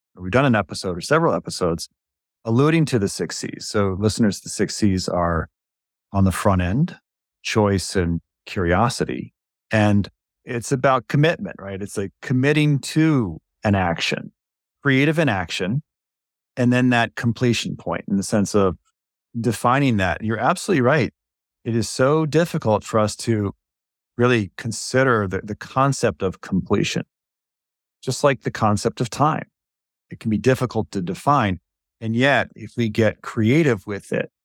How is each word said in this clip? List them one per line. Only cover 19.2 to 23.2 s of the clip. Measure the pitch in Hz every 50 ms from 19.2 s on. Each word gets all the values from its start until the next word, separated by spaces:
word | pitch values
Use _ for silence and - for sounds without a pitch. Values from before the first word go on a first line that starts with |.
| _ _ _ 117
defining | 117 123 113 - - 123 123 139 143 135 120
that. | 101 95 90 - - -
You're | 107 113 104
absolutely | 110 139 175 - - - 196 143 120
right. | 123 143 160 117 - - _ _ _ _ _ _ _ _ _ _
It | 123 113
is | 117 104 -
so | - - 131 135 147 160 160
difficult | 151 127 156 175 165 - 165 - 117 107 101 -
for | - - 113
us | 107 104 -
to | -